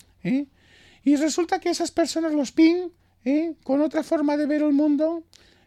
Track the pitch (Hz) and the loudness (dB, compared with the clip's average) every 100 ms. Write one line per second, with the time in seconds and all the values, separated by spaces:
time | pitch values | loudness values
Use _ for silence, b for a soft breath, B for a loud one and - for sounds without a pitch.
0 | b b 170 262 285 b b b b b | b b -4 -4 -4 b b b b b
1 | 269 285 311 302 339 381 349 330 339 - | 0 2 2 -2 -2 -2 -2 -2 -4 -2
2 | 330 330 320 302 254 - 320 349 359 _ | -2 0 -2 -2 -2 4 4 4 -4 _
3 | _ _ 247 294 330 302 - 277 302 311 | _ _ -2 -2 -2 -8 -4 0 0 -2
4 | - 320 294 294 285 302 302 285 302 294 | -2 -2 0 0 0 0 2 2 2 2
5 | 311 339 - b b b | 0 -2 -10 b b b